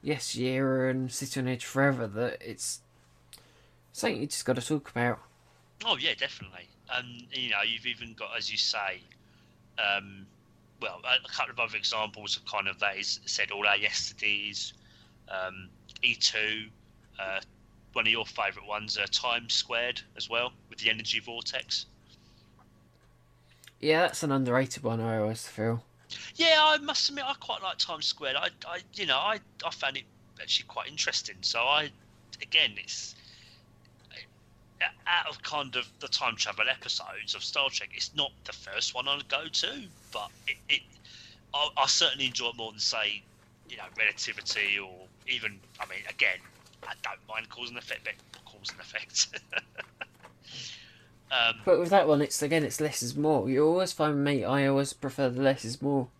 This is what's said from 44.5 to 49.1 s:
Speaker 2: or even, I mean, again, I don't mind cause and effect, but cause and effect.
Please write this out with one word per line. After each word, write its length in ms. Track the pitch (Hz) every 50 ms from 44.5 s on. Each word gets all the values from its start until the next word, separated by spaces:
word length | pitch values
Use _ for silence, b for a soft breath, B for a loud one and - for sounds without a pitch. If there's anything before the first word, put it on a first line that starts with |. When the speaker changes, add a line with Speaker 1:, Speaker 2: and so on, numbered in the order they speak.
| - 110 104 101 101 101
Speaker 2:
or 260 | 98 95 92 90 92 95 - - - -
even, 320 | 127 123 113 107 101 95 - - - -
I 60 | 104
mean, 140 | - 92 98 101 107
again, 300 | 110 - 131 104 92 92 - - - - - - - -
I 120 | - - 110 - -
don't 160 | - 101 98 - -
mind 180 | 110 110 113 113
cause 200 | - 120 120 120
and 80 | 120 120
effect, 280 | 117 - 123 110 -
but 380 | 113 101 - - - - - -
cause 280 | - - 104 98 101
and 80 | - -
effect. 600 | 90 - - 110 - -